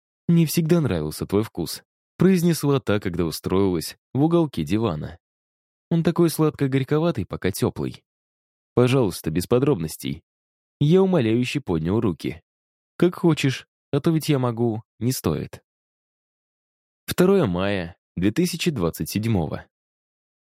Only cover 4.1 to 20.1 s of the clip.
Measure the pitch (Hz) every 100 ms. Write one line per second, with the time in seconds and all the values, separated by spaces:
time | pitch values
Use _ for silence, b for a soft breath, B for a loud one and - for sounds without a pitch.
4.1 | 127 156 170 156 - 76 104 113 78 76
5.1 | 85 _ _ _ _ _ _ - 170 165
6.1 | 165 170 - 156 - 139 131 131 151 170
7.1 | 165 90 - 92 - 110 - 69 - _
8.1 | _ _ _ _ _ _ - 123 135 110
9.1 | - - 80 87 120 135 117 80 - 67
10.1 | 67 _ _ _ _ _ - 147 180 190
11.1 | 180 113 117 127 143 - 85 80 104 113
12.1 | 80 65 - _ _ _ _ _ - 180
13.1 | 180 170 151 139 127 - _ _ 143 165
14.1 | 160 147 143 127 113 120 110 - - 113
15.1 | 135 98 73 - - _ _ _ _ _
16.1 | _ _ _ _ _ _ _ _ _ -
17.1 | - 180 196 131 87 98 101 85 - _
18.1 | - 92 113 175 165 - 139 85 - 80
19.1 | 104 110 107 76 - - _ _ _ _